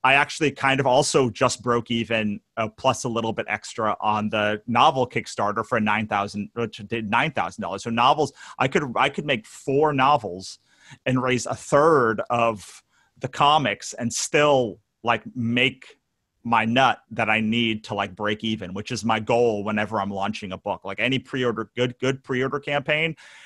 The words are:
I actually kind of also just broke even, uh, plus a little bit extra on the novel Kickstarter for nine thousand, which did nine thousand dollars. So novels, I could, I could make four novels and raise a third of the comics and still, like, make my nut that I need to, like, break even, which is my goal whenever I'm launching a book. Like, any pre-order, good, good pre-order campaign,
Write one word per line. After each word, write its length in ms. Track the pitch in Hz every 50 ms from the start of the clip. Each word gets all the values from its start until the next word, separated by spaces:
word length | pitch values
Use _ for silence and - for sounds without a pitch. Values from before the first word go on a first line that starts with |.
| -
I 120 | 127 135
actually 360 | 143 147 - - - 160 139
kind 280 | 139 - - 135 135 131
of 80 | 139 135
also 420 | 123 135 143 - - 147 131 120
just 320 | - - 135 120 - -
broke 300 | - 123 120 120 110 -
even, 500 | 120 117 113 - 117 110 107 104 101 - _ _ - 117
uh, 120 | 110 107
plus 340 | - - - 131 127 - -
a 40 | 127
little 260 | 110 113 113 110 101
bit 120 | 117 - -
extra 480 | 107 104 - - - - 110 107 98 -
on 280 | - 107 107 107 107 104
the 320 | 110 107 104 104 107 107 - -
novel 400 | 113 120 135 160 143 131 127 -
Kickstarter 560 | - 117 107 - - - 104 104 101 113 110
for 160 | - 127 113
nine 280 | 107 107 107 110 110 107
thousand, 420 | 107 101 101 98 95 104 98 - -
which 240 | 117 117 110 - - 104 -
did 220 | 117 113 110 98
nine 220 | 113 120 143 160
thousand 300 | - 110 87 87 - -
dollars. 220 | 98 85 95 98 -
So 80 | 117
novels, 420 | 113 117 120 135 151 151 147 135 - - - - - -
I 100 | 131 135
could, 240 | - 180 147 127 110
I 140 | 101 131 143
could 160 | 143 - 147
make 200 | 147 135 110 -
four 480 | - - - - 143 135 139 156 151 143
novels 640 | 135 131 139 147 147 110 92 87 95 98 - - - _ _ _ _ _ - - _ -
and 160 | 131 127 131
raise 240 | 127 127 127 120 -
a 100 | - 123
third 640 | - - - 156 143 151 165 160 139 120 113 110 101 - -
of 540 | 123 120 117 117 110 95 - - - - _ _ _ _ _ _ _ _
the 80 | - 123
comics 640 | - - 147 143 151 156 135 107 101 - - - -
and 180 | - 120 117
still, 680 | - - - - - 151 147 147 143 131 123 107 - - _ _ _ _ -
like, 200 | 113 117 113 - 107 -
make 640 | 127 117 117 117 123 127 135 139 - - - - _ _ _ _ _ _ _ _ _ -
my 220 | 117 117 113 110
nut 340 | 113 117 131 135 120 - - _ _
that 180 | 113 117 113 107
I 100 | 110 110
need 440 | 110 107 113 120 117 113 110 107 -
to, 100 | - 107
like, 220 | 101 101 98 90
break 280 | 107 104 104 107 107 -
even, 300 | 110 110 107 95 87 92
which 180 | 98 104 -
is 140 | 127 104 104
my 140 | 117 113 110
goal 440 | 107 107 120 117 120 117 107 104 101
whenever 380 | 110 107 104 107 98 110 104
I'm 80 | 98 98
launching 420 | 98 95 98 104 107 - 104 92
a 60 | 92 92
book. 240 | - 104 92 87 -
Like, 160 | 95 98 104
any 200 | 110 127 135 131
pre-order, 500 | - - - 131 123 120 107 110 110 - _
good, 220 | 117 127 127 120 -
good 240 | 127 131 135 135 _
pre-order 360 | - 131 123 131 135 147 143
campaign, 560 | - 147 143 147 143 - 151 151 160 165 156 _ - - - - -